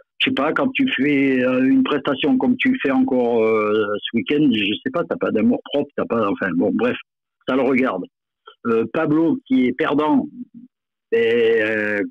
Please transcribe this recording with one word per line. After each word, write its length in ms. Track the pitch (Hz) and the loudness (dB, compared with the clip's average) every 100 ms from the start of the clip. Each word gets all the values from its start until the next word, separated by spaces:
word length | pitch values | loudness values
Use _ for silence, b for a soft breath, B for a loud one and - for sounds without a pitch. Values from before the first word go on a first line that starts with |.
| _ - | _ -6
je 100 | 135 | -4
sais 60 | 131 | -2
pas, 180 | 147 | -2
quand 160 | 160 131 | 0 -2
tu 140 | 131 131 123 | 0 -2 0
fais, 480 | 143 143 135 131 | 0 2 2 2
euh, 200 | 127 127 131 | 0 2 2
une 140 | 135 | 2
prestation 560 | 131 143 147 131 147 131 | 2 -2 -2 -2 0 2
comme 180 | 131 120 | 0 0
tu 200 | 135 123 | 0 0
fais 80 | 139 | 0
encore, 520 | 131 127 127 120 117 | 0 2 2 2 2
euh, 300 | 110 110 107 107 104 104 | 2 2 2 0 0 -4
ce 140 | - 117 | -4 -4
week-end, 300 | 98 147 151 | 0 2 2
je 200 | 110 101 101 - | 2 -2 -4 -4
sais 60 | |
pas, 100 | 170 170 | -6 -4
t'as 60 | - | -4
pas 160 | 95 | -2
d'amour 280 | 107 113 - - | 2 2 0 -2
propre, 160 | 143 143 - | -4 -4 -6
t'as 80 | 92 | -2
pas, 240 | 117 101 | -2 0
enfin, 200 | 90 98 85 | -2 -2 0
bon, 140 | 104 | 0
bref, 240 | 107 120 - - _ _ _ - | 0 -2 -4 -10 _ _ _ -4
ça 60 | 131 | 0
le 80 | |
regarde. 400 | 131 127 127 92 - _ _ _ B - 120 | 2 2 0 -2 -8 _ _ _ B -8 -2
Euh, 180 | 113 113 | 0 0
Pablo, 460 | 160 156 156 165 131 - | -2 0 2 2 0 0
qui 180 | 131 127 | 2 2
est 80 | |
perdant, 540 | - 147 139 151 143 - 247 - - - _ _ _ _ | 0 0 0 2 2 0 -8 -16 -18 -20 _ _ _ _
et, 520 | 117 113 117 113 113 | 0 2 2 2 2
euh, 340 | 107 107 104 104 87 | 0 0 -2 -2 -4